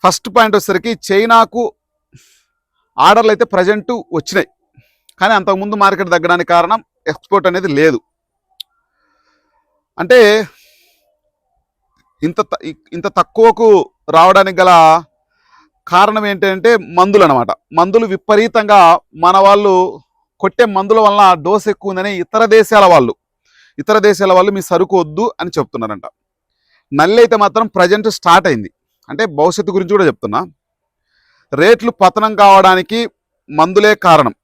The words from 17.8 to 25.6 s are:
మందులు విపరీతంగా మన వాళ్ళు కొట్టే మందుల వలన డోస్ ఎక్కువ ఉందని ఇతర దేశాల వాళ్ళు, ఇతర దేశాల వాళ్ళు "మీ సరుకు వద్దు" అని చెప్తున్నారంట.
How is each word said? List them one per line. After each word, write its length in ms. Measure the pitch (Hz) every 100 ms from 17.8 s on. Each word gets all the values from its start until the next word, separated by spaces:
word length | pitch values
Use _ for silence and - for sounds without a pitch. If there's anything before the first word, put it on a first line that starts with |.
మందులు 280 | 185 208 226
విపరీతంగా 680 | 190 - 208 226 226 208 202 170 170 _ - 170
మన 100 | 190 196
వాళ్ళు 260 | 202 208 185 185 110 _ _ _ _
కొట్టే 220 | 196 - 233 196
మందుల 220 | 196 220 214
వలన 200 | 202 196 175 147
డోస్ 200 | 202 214
ఎక్కువ 200 | 196 196
ఉందని 200 | 185 196 196
ఇతర 180 | 175 220 226 220
దేశాల 280 | 208 220 190
వాళ్ళు, 220 | 165 120 - _ _ _ _ _ -
ఇతర 140 | 147 214 208
దేశాల 220 | 180 196 185
వాళ్ళు 120 | 196 196
"మీ 60 | -
సరుకు 240 | 170 185 190
వద్దు" 220 | 160 151 233 -
అని 160 | 185
చెప్తున్నారంట. 500 | 160